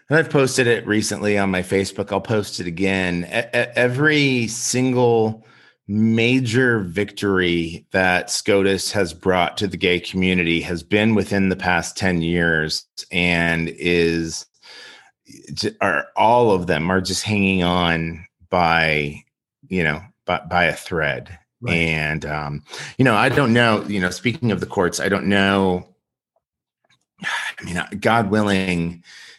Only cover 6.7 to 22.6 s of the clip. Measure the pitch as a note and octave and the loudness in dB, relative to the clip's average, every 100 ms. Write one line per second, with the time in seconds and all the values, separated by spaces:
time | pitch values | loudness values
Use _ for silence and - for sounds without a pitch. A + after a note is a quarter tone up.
6.7 | A#2 F#2 E2+ G2+ - G2+ F#2+ F2+ E2+ E2 | 2 0 -4 -4 -2 0 2 2 0 -2
7.7 | E2 - F#2+ F#2 F2+ - - - G2+ G2 | -8 -4 0 2 2 -2 -6 2 2 4
8.7 | F#2+ - G#2 F2+ E2+ F#2 F2+ E2+ - G2+ | 0 -2 -2 -2 -2 0 2 2 0 -6
9.7 | F2 F#2 F2+ - F#2 F#2 F2+ E2 E2+ F2+ | 0 2 2 0 -2 2 2 2 0 -2
10.7 | F2 D2+ G#2 A2 G#2+ G2 G2+ F#2+ F#2 F2+ | -8 0 2 4 2 0 0 0 0 0
11.7 | E2+ E2 - F#2+ F2 E2 F2 E2+ D#2+ D#2 | 0 -2 -4 -2 0 0 0 2 2 0
12.7 | - - - - F2+ F2 E2+ E2+ E2 E2 | -6 -10 -18 -6 0 2 2 2 0 -4
13.7 | - E2+ F2 E2+ E2 E2 - - _ - | -4 0 2 2 0 -4 -8 -14 _ -20
14.7 | - - - - _ _ - - D2 G#2+ | -20 -20 -20 -20 _ _ -20 -16 -6 -6
15.7 | - G2+ D2 - - G#2+ A#2+ A#2 F#2+ F2 | -2 0 0 -2 0 2 4 4 2 0
16.7 | D#2 E2 F#2 F#2 F#2 - G#2 F#2+ F#2+ F2 | -2 2 0 0 -4 -2 0 2 2 0
17.7 | F2+ F2 E2 E2 E2 E2+ _ _ F#2 E2 | 2 0 0 -4 -8 -16 _ _ 0 2
18.7 | E2 D#2+ D2+ D2 D2 - _ _ _ _ | 2 2 0 -4 -8 -20 _ _ _ _
19.7 | F#2 D#2+ D2+ F#2 _ - F2 E2+ F2 E2+ | -2 -2 -2 -8 _ -4 -4 -2 0 0
20.7 | D#2 - E2+ D2 B1+ - F2+ _ _ A#2 | 0 -6 -4 -2 -4 -10 -20 _ _ -4
21.7 | E2+ E2 D#2 D2+ D#2 D2+ D2+ D2 D2 | -2 0 -2 -4 -6 -6 -8 -8 -10